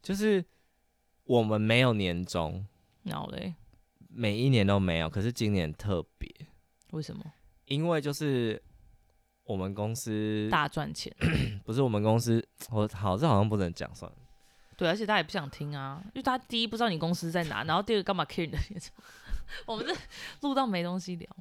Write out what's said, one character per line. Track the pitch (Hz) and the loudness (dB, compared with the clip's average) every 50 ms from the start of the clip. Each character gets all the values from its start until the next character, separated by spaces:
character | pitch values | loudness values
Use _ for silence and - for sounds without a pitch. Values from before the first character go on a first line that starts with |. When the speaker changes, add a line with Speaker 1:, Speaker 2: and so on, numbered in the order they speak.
Speaker 1:
就 | - - 196 | -4 -4 -2
是 | 196 214 220 208 185 175 _ _ _ _ _ _ _ _ _ _ _ _ _ _ _ _ | 0 2 2 2 2 0 _ _ _ _ _ _ _ _ _ _ _ _ _ _ _ _
我 | - 131 120 113 | 4 4 4 6
们 | 107 107 107 | 4 2 2
没 | 107 107 113 120 | 4 6 6 6
有 | 131 127 | 6 6
年 | 113 104 98 90 85 87 90 | 4 2 2 0 0 -2 -4
终。 | - - 90 80 78 90 92 101 - _ _ _ _ _ _ _ | -2 -2 -2 -2 -2 -4 -6 -8 -10 _ _ _ _ _ _ _
Speaker 2:
然 | 190 - - | -8 -8 -6
后 | - - | -8 -8
嘞？ | - - - 185 165 _ - - - _ _ _ _ _ - | -8 -8 -8 -8 -10 _ -18 -20 -20 _ _ _ _ _ -20
Speaker 1:
每 | - - 120 117 107 101 | -18 -6 -2 0 0 0
一 | 110 123 | 2 4
年 | 139 131 113 98 | 6 6 6 6
都 | 98 101 101 | 6 6 4
没 | 95 90 82 82 | 4 2 2 2
有， | 80 82 | 0 0
可 | - 101 | 0 0
是 | 95 120 | -2 -2
今 | 120 - 117 104 | 0 0 0 2
年 | 104 95 82 78 78 | 2 2 0 0 -4
特 | - - 104 98 85 76 _ _ | -6 -4 -2 -2 -2 -2 _ _
别。 | _ - - - _ 151 - - - _ _ _ _ _ _ | _ -12 -12 -12 _ -20 -20 -20 -20 _ _ _ _ _ _
Speaker 2:
为 | - 156 | -10 -10
什 | 151 - - | -8 -8 -12
么？ | - - 156 - _ _ - _ _ _ | -14 -14 -16 -18 _ _ -20 _ _ _
Speaker 1:
因 | - 139 143 160 | -4 -2 0 0
为 | 170 170 156 | 2 0 0
就 | 139 147 | 0 -2
是 | 143 - 156 147 135 123 120 110 107 113 _ - - - - - - _ _ _ _ _ _ _ _ _ _ | -4 -2 0 0 2 2 2 0 -2 -4 _ -20 -20 -20 -20 -20 -20 _ _ _ _ _ _ _ _ _ _
我 | - 107 | -6 -4
们 | 95 92 95 98 | -4 -2 -4 -4
公 | 101 104 110 117 | -4 -4 -4 -4
司 | 120 - 117 107 107 107 107 107 107 107 110 | -4 -4 -2 -2 0 0 0 0 0 0 0
Speaker 2:
大 | - 160 147 | 2 0 0
赚 | 143 - - 147 147 - | 0 -2 -6 -6 -6 -8
钱。 | - - - - _ - 165 160 143 | -10 -12 -12 -6 _ 0 0 2 0
Speaker 1:
<clears throat> | 131 110 104 98 - | -2 -2 -4 -8 -6
不 | - | -4
是 | 110 131 | 0 2
我 | 139 | 2
们 | 123 107 104 104 | 2 2 2 4
公 | 110 110 117 | 6 4 4
司， | 117 120 113 117 - _ _ _ - - | 4 4 2 2 2 _ _ _ -12 -4
我， | 117 107 107 107 - | 0 0 0 0 -2
好， | 92 107 98 92 | -2 0 0 2
这 | 101 151 | 4 4
好 | 165 120 | 6 6
像 | 98 104 | 6 6
不 | 107 110 | 4 2
能 | 104 95 85 85 | 0 0 -2 -2
讲， | - - 58 - | -6 -8 -10 -10
算 | - - - | -14 -16 -16
了。 | - - - _ - _ _ _ _ _ - _ - | -16 -20 -20 _ -20 _ _ _ _ _ -20 _ -8
Speaker 2:
对， | - 185 165 | -2 0 0
而 | 175 | 0
且 | 208 226 | 0 0
大 | 202 214 | 0 0
家 | 196 | 0
也 | 160 | 0
不 | 156 | -2
想 | - 190 143 143 | -4 -6 -6 -6
听 | - - 147 147 147 | -10 -10 -8 -8 -6
啊， | 143 135 135 139 156 190 | -8 -8 -8 -10 -10 -14
因 | 208 - | -12 -12
为 | 269 | -4
大 | 254 269 254 | -2 -2 -2
家 | 262 - | -2 -4
第 | _ 233 226 | _ -2 -2
一 | 233 | 0
不 | 220 226 | 0 0
知 | 226 240 | 0 0
道 | 226 | 0
你 | 180 156 | 0 0
公 | 160 165 180 | 0 -2 -2
司 | - - 165 | -2 -2 -2
在 | 165 180 170 | -2 -2 -2
哪， | 151 104 101 120 | -2 -4 -4 -2
然 | - 156 | 0 0
后 | 185 | 0
第 | 202 233 226 | 2 2 0
二 | 208 180 | 0 0
干 | - 196 | 0 -2
嘛 | 180 151 | -2 -2
care | - - - 170 | -4 -2 -4 -4
你 | |
的 | 147 - 147 - - | -4 -2 -4 -4 -4
年 | 214 175 | -6 -14
终？ | - - - - - - - - - | -14 -16 -20 -20 -20 -20 -20 -20 -6
<laughs> | - - - - - - - - | -4 -4 -4 -4 -8 -12 -12 -8
我 | - 226 | -8 -6
们 | 214 233 | -4 -4
这 | 285 370 - - - - - - - - - | -4 -4 -6 -8 -16 -16 -14 -14 -14 -12 -4
录 | - 285 269 | -2 0 2
到 | 269 269 | 2 2
没 | 233 196 175 170 | 0 0 -2 -2
东 | 175 180 185 | -2 -4 -6
西 | 175 - 180 | -6 -8 -10
聊。 | 170 - - - - | -10 -10 -14 -16 -18